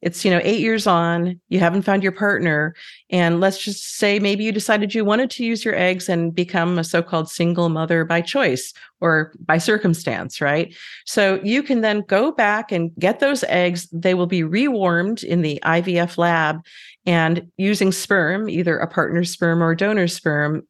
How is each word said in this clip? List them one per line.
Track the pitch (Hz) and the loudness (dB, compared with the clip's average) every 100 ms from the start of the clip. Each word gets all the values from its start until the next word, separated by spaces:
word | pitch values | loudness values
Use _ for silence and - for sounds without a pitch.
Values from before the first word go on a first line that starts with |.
it's, | 180 - | -8 -2
you | 196 | 0
know, | 175 | 2
eight | - 226 | 2 0
years | 226 220 208 | 0 0 2
on, | 170 170 170 180 180 _ | 2 2 0 -2 -6 _
you | 180 | 0
haven't | 170 196 | 2 2
found | 196 196 | 2 0
your | 190 | 0
partner. | 185 208 180 170 151 156 - - - _ | 0 0 0 0 0 -2 -6 -18 -20 _
And | 180 170 170 | 2 2 4
let's | 190 190 | 2 0
just | 208 196 - - | -6 -8 -10 -2
say | 208 202 | 0 2
maybe | 202 202 | 0 0
you | 220 | -2
decided | 208 220 214 208 | -2 0 0 0
you | 226 | -2
wanted | 202 220 262 | 0 2 0
to | - | -4
use | 226 220 | -4 -2
your | 220 - | -2 0
eggs | 180 185 185 | 0 0 -2
and | 170 170 | 0 0
become | 170 175 185 170 175 | -2 -2 -2 0 -2
a | |
so-called | 165 170 170 165 160 | 0 -2 0 -4 -4
single | - 170 170 170 | -2 0 2 0
mother | 160 160 165 | 0 0 0
by | 160 170 | 2 0
choice | 170 277 196 127 - - - _ | 0 0 0 -2 -6 -16 -20 _
or | 170 156 151 - - | 2 2 0 -6 0
by | 165 | 0
circumstance, | 220 214 196 160 - 98 90 - | 2 2 2 0 -2 -6 -8 -4
right? | 143 151 170 - - - - | 0 0 -2 -10 -20 -18 -4
So | - 196 190 | 0 2 0
you | 202 262 | 0 -2
can | 285 247 | 0 0
then | 220 208 202 | 2 0 0
go | 196 294 | 2 2
back | 302 208 208 - | 2 2 0 -2
and | 180 170 165 | -4 -4 0
get | 180 - | -2 2
those | 277 269 | 0 0
eggs. | - 180 180 175 - | 0 2 2 -2 -8
They | 170 185 | -2 0
will | 180 175 | 0 0
be | 185 | 0
rewarmed | 160 202 285 226 185 170 190 220 | 0 0 0 0 0 2 0 -4
in | - 175 | -2 0
the | 156 143 | 0 -2
I | 165 165 | 0 0
V | 175 170 | 2 0
F | 170 170 | 0 0
lab. | 170 165 156 160 - - - - | 2 2 0 -2 -10 -20 -20 -8
And | 180 170 160 170 - - | 0 2 2 0 -4 -4
using | 196 208 190 | -2 2 0
sperm, | 180 - 196 156 190 214 | 0 0 2 2 -2 -4
either | 170 175 156 | -2 0 -2
a | 165 | -2
partner | - 151 170 | -2 0 0
sperm | 175 - 170 165 | -2 -2 0 2
or | 165 | 2
donor | 165 202 214 175 | 2 0 0 0
sperm, | - 160 147 147 156 | -2 -2 0 0 -4